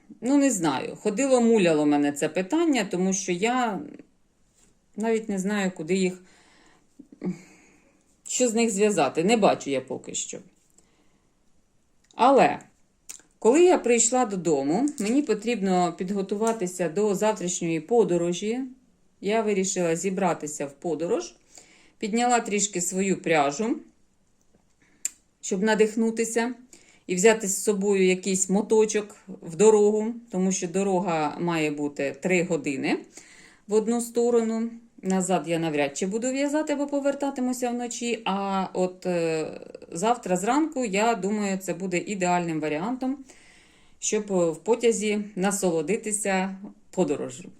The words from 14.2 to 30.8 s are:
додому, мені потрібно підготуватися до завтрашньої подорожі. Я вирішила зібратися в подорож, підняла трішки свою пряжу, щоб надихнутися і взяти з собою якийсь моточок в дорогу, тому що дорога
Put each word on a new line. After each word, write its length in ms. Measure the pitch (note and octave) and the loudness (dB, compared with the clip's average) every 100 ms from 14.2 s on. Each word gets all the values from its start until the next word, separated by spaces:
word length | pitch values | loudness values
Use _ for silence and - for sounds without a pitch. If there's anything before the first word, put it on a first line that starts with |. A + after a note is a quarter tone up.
додому, 640 | A#3 G3 E3+ C#3+ C#3 F3+ D4 - | 0 -2 0 0 2 0 0 -2
мені 240 | G#3 C4+ | 0 0
потрібно 720 | D4 G#3 A3 A3+ F#3+ F3+ F3+ E3+ | 2 -2 -2 -2 2 2 2 -2
підготуватися 880 | F#3 G3+ F#3+ G3+ A3+ A3+ F3+ - E3+ | -4 -4 -2 -2 -2 -2 -4 -4 -4
до 260 | D#3+ G#3+ | 0 0
завтрашньої 640 | F#3 G#3+ G#3 F3+ - E3+ E3 | 2 0 -2 -4 -4 -2 -4
подорожі. 800 | D#3 A#3 F#3+ F3 F3 F3 G#3 B3 C4 - _ _ _ - | 0 2 4 2 0 -4 -4 -6 -8 -12 _ _ _ -10
Я 220 | F#3 A3+ | -2 0
вирішила 540 | G#3+ G3 F#3+ F#3 E3+ E3 | 0 0 -2 -2 -2 0
зібратися 680 | F#3+ F#3+ F#3 D3+ D3 - C#3 | -2 0 -2 -2 -6 -8 -10
в 60 | |
подорож, 640 | - F3 D3 E3+ B3+ F4 - _ - - _ _ - | -8 -6 -4 -2 -2 -4 -16 _ -20 -20 _ _ -10
підняла 420 | A3 A3+ A#3+ A#3+ | -4 0 2 0
трішки 400 | A3+ G3+ F#3+ F3+ | 0 -2 -2 -4
свою 420 | E3+ F#3 G3 F3 | -4 -2 0 -2
пряжу, 540 | D#3+ D#3 C#3+ D3 A3 E4 - _ _ _ _ _ _ _ _ _ _ _ - _ _ _ | 0 2 2 0 -4 -4 -8 _ _ _ _ _ _ _ _ _ _ _ -14 _ _ _
щоб 220 | - F#3+ | -6 -2
надихнутися 920 | A3 G#3 G#3+ A3+ A3+ A3+ A3+ A#3 A#3+ B3 - - _ _ - | 2 4 4 2 0 0 -2 -2 -2 -6 -16 -20 _ _ -6
і 80 | |
взяти 340 | F3+ G#3+ A3 G3 | 4 6 6 0
з 140 | - | -4
собою 440 | - G3 G3+ G3 F#3 | -2 0 2 4 4
якийсь 420 | F#3 G3 F#3+ - | 2 0 -2 0
моточок 680 | F#3+ G#3+ A3 G#3+ G#3+ G#3 - - - | 0 2 2 2 0 -6 -14 -20 -16
в 140 | F3 D#3+ | -8 4
дорогу, 580 | G#3+ G#3 G#3 G#3+ A3 A#3 - | 6 8 6 2 -2 -6 -6
тому 220 | F#3 F#3+ | -2 0
що 160 | F#3 F3+ | 0 -4
дорога 680 | F3+ | -2